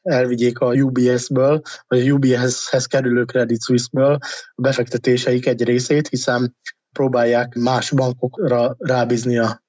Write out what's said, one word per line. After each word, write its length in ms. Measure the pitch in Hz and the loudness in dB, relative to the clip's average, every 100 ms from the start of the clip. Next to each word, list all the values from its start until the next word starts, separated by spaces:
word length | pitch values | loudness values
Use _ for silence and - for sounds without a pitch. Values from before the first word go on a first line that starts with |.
elvigyék 560 | 180 127 127 120 120 117 | -2 0 0 0 0 0
a 80 | 127 | 0
U 240 | 135 135 | 2 2
B 80 | 127 123 123 | 2 2 0
S-ből, 440 | - 131 135 156 - - - | 0 0 2 0 -4 -16 -2
vagy 220 | 123 131 | 2 2
a 40 | |
U 60 | 143 | 2
B 80 | 135 120 127 | 2 2 0
S-hez 380 | 123 - 131 127 | -4 -2 -2 0
kerülő 380 | 135 127 120 | -2 2 0
Credit 380 | 120 127 117 113 | 0 0 0 -2
Suisse-ből 560 | - 123 - 131 139 147 - - - | 0 0 0 0 2 0 -4 -14 -14
a 80 | - | -4
befektetéseik 840 | 131 131 117 120 127 123 131 123 135 | -2 -2 -4 -2 0 0 0 0 0
egy 180 | 120 | 0
részét, 440 | 117 123 123 147 151 | 0 0 0 -2 -2
hiszen 480 | 123 - 123 123 - - - _ | -4 -2 0 -2 -6 -20 -20 _
próbálják 600 | - 135 123 120 120 123 | -4 0 2 2 2 0
más 360 | 120 123 123 - | -2 0 0 0
bankokra 840 | 139 127 123 127 - 160 120 120 123 | 0 0 -2 -6 -4 0 0 0 -2
rábízni 600 | 135 127 117 120 123 117 | -2 -2 0 -2 0 0
a 240 | 113 117 | 0 -4